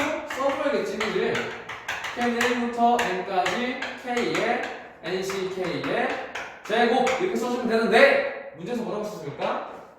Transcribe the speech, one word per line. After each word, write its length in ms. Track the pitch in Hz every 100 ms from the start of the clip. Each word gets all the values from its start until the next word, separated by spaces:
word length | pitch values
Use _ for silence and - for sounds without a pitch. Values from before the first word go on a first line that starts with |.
| 302 - - -
써줘야겠지, 640 | 277 277 277 208 190 202
그지? 340 | 214 180 226 - - - - - - - -
K는 260 | - 240 233
일부터 540 | 240 240 240 240 233 240
N까지 800 | 196 185 185 185 180 226 247 269 - -
K의 580 | 254 240 - - 226 - - - - -
엔씨 460 | 165 190 185 196 180
케이의 540 | 185 175 - 175 226 247 - - - - -
제곱 440 | - 220 240 254 247 262
이렇게 140 | - 226
써주면 320 | 240 240 233
되는데 840 | 226 208 226 277 269 - - - 165
문제에서 260 | 185 240
뭐라고 220 | 214 208
썼습니까? 680 | 208 175 143 - - - - - -